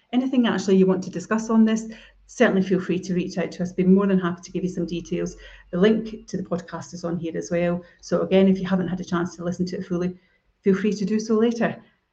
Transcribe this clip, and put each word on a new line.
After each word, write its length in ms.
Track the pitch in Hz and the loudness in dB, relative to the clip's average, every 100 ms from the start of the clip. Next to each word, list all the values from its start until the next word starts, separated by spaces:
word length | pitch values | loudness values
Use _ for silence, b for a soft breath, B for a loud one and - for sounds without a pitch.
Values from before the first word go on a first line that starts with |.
| _ | _
anything 340 | 247 269 247 226 | -2 0 2 2
actually 300 | 185 196 190 | 0 2 4
you 100 | 185 | 4
want 160 | 180 | 2
to 60 | - | -2
discuss 400 | 175 - 220 - | -8 -4 -2 2
on 140 | 226 | 4
this, 260 | 220 220 - B B _ _ | 4 2 -4 B B _ _
certainly 360 | - 214 190 | 2 4 4
feel 180 | 185 185 | 2 0
free 200 | - 180 | 0 -4
to 120 | - | -2
reach 260 | 180 - 185 | -4 -2 -4
out 120 | - | -6
to 120 | - | -4
us. 80 | 180 | -6
Be 100 | - | 0
more 240 | 185 196 202 | 4 6 4
than 140 | 185 | 2
happy 200 | 175 175 | 0 -4
to 100 | - | -8
give 100 | 175 | -6
you 80 | 185 | -4
some 160 | - 160 | -4 -6
details. 500 | 170 165 175 175 B B B _ | -6 -6 -6 -6 B B B _
The 60 | 180 | 2
link 500 | 208 226 - - - | 4 4 -2 -12 -10
to 80 | 190 | -8
the 80 | |
podcast 500 | - 175 - 170 - | -6 -8 -6 -12 -12
is 80 | 175 | -10
on 140 | 170 175 | -6 -6
here 180 | 160 170 | -6 -6
as 140 | - | -4
well. 320 | 175 175 175 B B | -2 0 -2 B B
So 220 | - 175 | -4 -2
again, 240 | 170 190 196 | 2 4 4
if 140 | 190 | 2
you 60 | 185 | 0
haven't 220 | 190 165 | -2 -2
had 120 | 180 | -6
a 40 | |
chance 300 | - 175 175 | -4 -4 -4
to 100 | - | -6
listen 220 | 175 180 180 | -6 -4 -4
to 120 | 185 | -6
it 80 | - | -4
fully, 300 | 175 185 b b b b _ | -4 -4 b b b b _
feel 140 | 196 190 | 0 2
free 160 | 208 | 0
to 120 | 190 | -2
do 140 | 190 214 | -2 -2
so 160 | 226 | 0
later. 420 | 220 233 233 185 - B B _ | 2 2 0 -4 -4 B B _